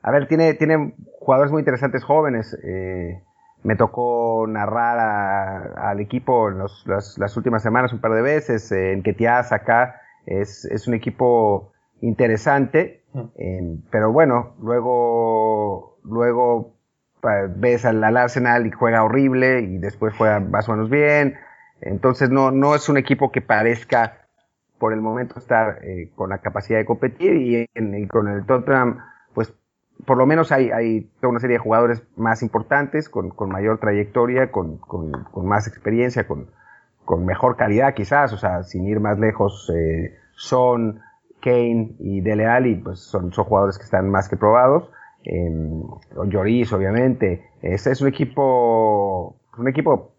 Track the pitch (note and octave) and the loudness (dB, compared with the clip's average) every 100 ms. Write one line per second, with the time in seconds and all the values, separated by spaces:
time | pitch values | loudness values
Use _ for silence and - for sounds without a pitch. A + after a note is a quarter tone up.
0 | G#2 C#3+ C3+ D#3+ D#3+ D#3 D#3 D#3 C#3+ - | 2 0 2 4 4 4 2 2 0 -8
1 | - - - C3 C#3+ D#3 C#3 B2 C3+ B2 | -20 -6 2 4 4 2 0 0 -2 -4
2 | - D3+ D3+ A#2+ G#2+ - - F#2 F#2 F#2 | 0 2 2 -2 -6 -10 -10 -8 -6 -6
3 | E2+ F2+ _ _ _ _ - G#2+ A2+ - | -8 -10 _ _ _ _ -2 2 0 0
4 | B2 A#2 A#2 A2+ A2 G#2+ G#2 A#2+ A#2 A#2 | -2 0 0 -2 -2 -4 -4 -2 0 0
5 | A2 G#2 G2+ G2 F#2+ F#2+ F#2+ - G#2 G2+ | 0 0 -2 -2 -4 -8 -12 -8 -6 -6
6 | G#2 B2 B2+ B2 G#2+ F#2+ G2 - - G2 | -6 -6 0 0 0 -2 -8 -10 -6 -6
7 | G#2 - G2+ A#2+ A#2 A2+ A2+ A#2+ B2+ A2+ | -6 -6 -6 -4 -2 -2 0 0 0 -2
8 | A2+ A2 C3 D3+ D3 A2+ - F#2+ F#2+ G2 | 0 0 2 0 -2 -6 -2 -2 0 -2
9 | F#2 F#2+ A#2 B2 B2 G#2+ - A#2 B2+ - | -2 0 2 2 2 -2 2 2 2 -4
10 | _ _ - F#2+ G2+ - - A2 B2 A#2 | _ _ -8 -6 -6 -10 -8 -6 -4 -4
11 | A#2 - B2 A#2+ G#2+ G2 G2+ _ _ _ | -4 -2 2 4 2 0 -4 _ _ _
12 | A#2 A2 A#2+ G#2+ D3+ C#3 C3 D#3+ F3+ - | -4 0 0 2 2 0 2 0 -2 -8
13 | _ C3+ A2 - F2 F#2 F2 D#2+ - A2 | _ -14 -14 -12 -8 -6 -8 -10 -4 0
14 | G#2+ C3 D#3 A#2+ A#2 - A2 A#2+ A#2+ B2 | 2 4 4 2 -4 -12 -4 -2 0 0
15 | A#2+ A#2 A2+ A2+ A2 G#2+ G#2 F#2+ - _ | 0 0 0 0 0 0 -2 -6 -12 _
16 | - A2+ A#2+ A#2+ B2 A#2 - _ _ _ | -8 0 0 2 2 0 -4 _ _ _
17 | _ _ - G2+ G2 F#2+ A#2+ A#2+ A#2+ A2 | _ _ -2 0 -2 -2 0 2 2 2
18 | A2 A#2+ B2 B2+ B2+ B2 A2+ - A#2 A2+ | 2 2 2 0 2 2 0 0 2 4
19 | A2 C3 C3+ B2+ B2+ B2+ G2+ F#2+ G2 - | 4 4 2 2 2 2 -2 -6 -8 -4
20 | A2 G#2+ A2 G#2+ G2 G2+ G#2+ G#2+ A2 C#3+ | -4 2 2 2 0 -2 -2 -4 0 2
21 | D3 D3 C#3+ C#3 - - _ _ - G2 | 4 2 0 -4 -20 -20 _ _ -8 0
22 | C3 B2+ C3+ C3+ C3+ C3+ C#3+ D3 - C#3+ | 0 2 2 4 2 2 2 2 2 0
23 | C3 B2+ C3+ - - G#2+ A#2 A#2 - A#2+ | 2 0 0 -2 0 2 2 0 0 0
24 | A2 - _ _ _ _ _ _ A2 A2 | 0 -4 _ _ _ _ _ _ -4 -2
25 | A2 A#2 B2 - - A#2 A2 - - F2+ | -4 -6 -8 -12 0 2 2 -4 -12 -12
26 | E2+ - F#2+ G2 G2 G2+ - A2 A2 A#2 | -12 -8 -8 -6 -6 -8 -2 -2 0 -2
27 | C3 A2+ F#3 E3+ B2 A#2 A#2 - G#2+ G2+ | -2 0 0 2 2 -2 -2 -6 -6 -6
28 | G2+ A2+ G#2 G2+ G2 C3 A#2+ C3+ B2 A2 | -2 -2 0 -4 0 0 2 2 2 -4
29 | - _ _ - A2 _ _ _ _ - | -14 _ _ -6 -6 _ _ _ _ -14
30 | - B2+ C3 D#3+ D#3+ C#3 B2 A#2 A#2 A2 | 0 4 4 4 2 2 2 0 0 -2
31 | G#2+ _ B2+ A#2 B2 A#2 A2 A2 A#2+ A#2 | -4 _ -2 0 0 0 2 4 4 0
32 | - - A2+ A2+ A2+ A2 G#2 C#3 C#3 D3+ | -8 -4 0 0 0 -4 0 0 0 -4
33 | - - F#2 - F#2+ F#2+ G#2+ A2 A2 G2+ | -4 -8 -8 -6 -6 -2 -2 0 0 0
34 | G#2 B2 A#2+ B2+ C3 G#2 E2 D#2 - F2+ | -2 0 0 0 -2 -2 -6 -10 -12 -10
35 | D#2 C2 - - F#2 G#2 G#2+ - G#2 A2+ | -8 -10 -10 -8 -2 0 -2 -8 -4 0
36 | B2 B2 - C#2+ - _ _ - _ _ | 0 -2 -4 -8 -10 _ _ -20 _ _
37 | - E2+ F2+ F#2 B2 A#2 A2+ G#2 C3+ C3+ | -2 -2 0 0 0 2 2 4 2 0
38 | G2+ C#3+ C3+ G#2 G2 F2+ F2+ F#2 G2 G#2+ | 0 0 0 -2 -4 -4 -6 -6 -4 -2
39 | G#2 G#2 A2 F2+ G2+ G2 - E2+ D#2+ D#2+ | -2 0 0 2 -2 -2 -4 -2 -2 -2
40 | E2 - _ _ - B2+ B2+ A#2+ A2+ G#2+ | -6 -12 _ _ -2 2 2 2 -2 -6
41 | - _ _ _ B2+ B2 A#2+ A#2 A2 - | -20 _ _ _ 0 2 2 0 -4 -8
42 | F#2+ G2 F#2+ G#2+ A2 B2 B2+ F#2+ - F#2 | -6 -4 -2 0 2 2 2 -2 -6 -12
43 | - G2 F2+ F#2 G#2 G#2 G2 F#2+ - F#2+ | -6 -4 -4 -4 2 2 2 -2 -2 0
44 | F#2+ G2 G2 G2+ G#2+ A#2 B2+ D3+ F3 - | 2 0 0 0 4 6 6 4 0 -20
45 | - _ - E2+ E2+ D#2+ D#2 D#2+ - - | -20 _ -6 -4 -2 -4 -6 -8 -10 -16
46 | _ - F#2+ G2 G2 A#2+ A2+ G2 F#2+ A2+ | _ -6 -2 0 2 2 2 0 0 2
47 | C3 B2+ G2+ F2 - _ F2 F#2+ C#3 C3 | 2 2 0 -2 -10 _ -4 -2 0 0
48 | C#3 C3+ B2+ C3 C3+ B2 A#2+ A2+ A2 G#2 | -2 -2 -4 0 2 2 2 4 2 2
49 | G2+ F#2+ F2 - _ A#2+ B2+ C3+ D3+ B2 | 0 -4 -8 -16 _ -6 -2 0 2 2
50 | - | 0